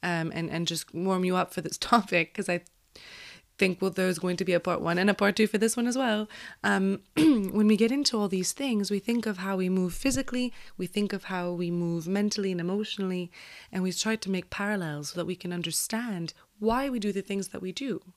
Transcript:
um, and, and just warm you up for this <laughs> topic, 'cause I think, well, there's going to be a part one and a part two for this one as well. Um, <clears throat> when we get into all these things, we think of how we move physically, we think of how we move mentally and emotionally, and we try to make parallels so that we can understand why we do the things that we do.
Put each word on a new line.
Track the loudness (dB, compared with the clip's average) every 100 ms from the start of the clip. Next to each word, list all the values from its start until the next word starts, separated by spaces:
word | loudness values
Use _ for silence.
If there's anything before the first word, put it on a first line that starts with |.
um, | 0 0 -2
and, | -2 -4
and | -2 -2
just | -2 -6
warm | -4 0 2
you | 2 2
up | 0
for | -4
this | -6 -6
<laughs> |
topic, | 2 2 4 0 0
'cause | -4 -2
I | -2 -4 _ _ -20 -20 -18 -18 -20 _ _
think, | 0 2
well, | -2
there's | 2 0 0
going | -2 -2
to |
be | 2
a | 2
part | 2 0
one | 0 2
and | 4
a |
part | 4 2
two | 4 4
for | 4
this | 2 2
one | 0
as | 0
well. | 0 0 -2 -10 -16 -4
Um, | 0 2 2 0 -4
<clears throat> | 4
when | 6 6 4 4 6
we | 8
get | 6
into | 4 2 2
all | 0
these | 0 -2
things, | -2 0 0 0
we | -2
think | 0 0 0
of | -4
how | -2 0
we | 2
move | 2 0
physically, | 0 0 0 -2 -2 -4 -6 -16 -8
we | -4
think | -2 -2
of | -2
how | -4 -4 -2
we | -2 -2
move | 0 0 -2 -2
mentally | 0 0 0 -2
and | -2
emotionally, | -2 -2 -4 -4 -4 -4 -6 -12 -20 -20 -10
and | -2
we | -2
try | 0 -2
to | -2 -2
make | -4 -4
parallels | -4 -2 -2 -2 -6 -6
so | -6
that | -4
we |
can | -4 -6
understand | -4 -4 -4 -4 -4 -4 -4 -6 -10 _ _
why | 0 0 0
we | -2
do | -2
the | -4
things | -4 -4 -4
that | -8
we | -8
do. | -6 -6 -6 -8